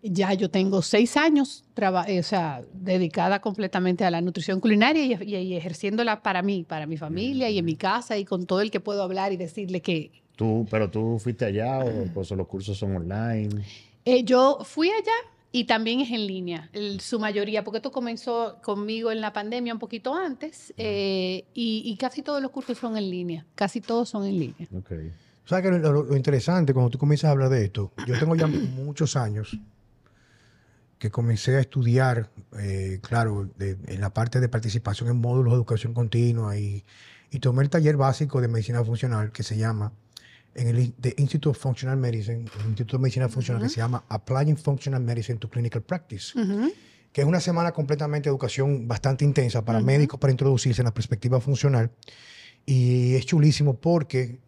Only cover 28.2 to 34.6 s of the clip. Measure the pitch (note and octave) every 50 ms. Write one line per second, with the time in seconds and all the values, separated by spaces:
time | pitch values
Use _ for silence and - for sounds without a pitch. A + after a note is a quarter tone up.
28.2 | D#3 D#3+ E3 E3 D#3+ D#3 D3 - B3+ C#3 B2+ C3 C3+ D3 D3 - D#3+ C#3+ - C#3
29.2 | B2 G#2+ G#2 G#2+ G#2+ - - G#3+ - - _ _ _ _ _ _ _ _ _ _
30.2 | _ _ _ _ _ _ _ _ _ _ _ _ _ _ _ _ - G#2+ - -
31.2 | A#2 A#2 A#2 G#2 - - B2+ C#3 C3 - - C#3 B2 A#2 A#2+ C3 C3 C3 A#2+ A#2
32.2 | A2 - _ - - _ - G#2+ G2+ G2+ F#2+ F#2+ F#2+ F#2+ F#2+ G2 - - A#2+ A#2
33.2 | A#2 A2 G#2 G2+ G2 G2 - - G2 G2 F#2+ G2 - - - F#2+ G2 F#2+ - -
34.2 | A2+ A#2+ - B2+ B2+ A#2 A#2+ A2+